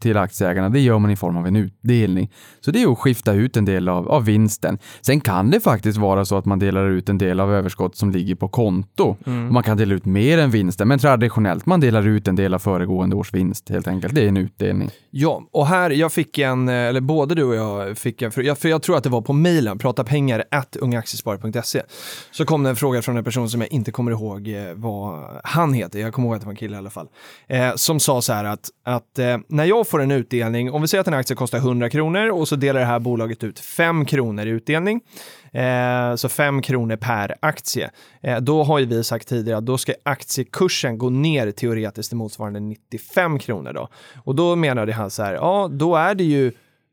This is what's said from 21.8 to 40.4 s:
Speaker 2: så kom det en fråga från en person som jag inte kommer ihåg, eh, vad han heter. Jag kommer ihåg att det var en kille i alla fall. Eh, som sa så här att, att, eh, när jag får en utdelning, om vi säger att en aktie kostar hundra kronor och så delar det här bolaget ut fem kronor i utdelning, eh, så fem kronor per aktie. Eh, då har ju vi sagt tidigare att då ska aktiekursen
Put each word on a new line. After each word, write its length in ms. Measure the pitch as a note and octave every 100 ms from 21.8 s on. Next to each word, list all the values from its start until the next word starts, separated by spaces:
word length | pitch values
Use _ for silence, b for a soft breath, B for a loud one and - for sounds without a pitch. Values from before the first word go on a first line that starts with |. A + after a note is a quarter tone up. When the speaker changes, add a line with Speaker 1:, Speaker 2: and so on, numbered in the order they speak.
| - B B B B
Speaker 2:
så 140 | -
kom 180 | D3 C#3
det 80 | C3+
en 60 | A#2+
fråga 260 | C#3+ B2
från 140 | A2+ A#2+
en 80 |
person 240 | A#2 A2+ A#2
som 100 | A#2
jag 120 | A2
inte 180 | C#3+ A2
kommer 200 | - A#2+
ihåg, 380 | A2+ A2 G2 G#2
eh, 140 | G2+ G2
vad 680 | F2 A2+ G#2 G2+ D#2+ C#2+ -
han 280 | - D#3 D#3+
heter. 260 | B2+ F2 G#2
Jag 120 | A2
kommer 160 | A2+ A#2+
ihåg 60 |
att 60 | A2
det 60 | G2
var 60 |
en 40 | G2+
kille 180 | G#2+
i 40 | G2+
alla 120 | G2
fall. 160 | F#2+ D#2+ - B B B
Eh, 260 | B2+ B2+
som 260 | - - D#3
sa 220 | - B2+
så 100 | A#2
här 120 | G#2+
att, 240 | G#2 G#2 - -
att, 340 | - B2 - -
eh, 180 | B2 A#2+ -
när 160 | D3+
jag 240 | D#3+ A3+ G#3+
får 140 | D#3+
en 80 | C3+
utdelning, 600 | C#3 A#2 A#2+ A2+ A#2+ B2+
om 120 | D3
vi 60 | D#3
säger 120 | F#3+
att 80 | F#3
en 60 |
aktie 220 | C#3+ B2 B2+
kostar 220 | B2+ -
hundra 320 | C3 B2 A#2+
kronor 380 | C#3+ D#3 F#3 A3
och 180 | F3+ D#3
så 80 | C#3+
delar 240 | C#3 C3
det 60 | A#2+
här 120 | A#2+
bolaget 460 | A#2+ A#2+ A2+ A#2+
ut 140 | A2 -
fem 440 | - - E3+ E3
kronor 420 | C#3 C#3+ A#2 G#2 G#2+
i 40 |
utdelning, 500 | A2+ - D3+ F#3 A3+ - B B B B
eh, 640 | B2+ B2+ B2+ B2 B2 B2 A#2+
så 120 | C3
fem 340 | - D3 C#3
kronor 340 | - B2+ A#2 A2+
per 380 | A#2 A2+ G2+ -
aktie. 500 | D#3 D3+ - B2+ B2+ - b b
Eh, 160 | C3 A#2+
då 220 | B2 D#3
har 140 | C#3+ D3+
ju 80 | B2+
vi 180 | A#2
sagt 240 | A#2 A#2 -
tidigare 300 | B2 A2 A2
att 80 | A2+
då 120 | C3
ska 140 | - -
aktiekursen 960 | - C3 - -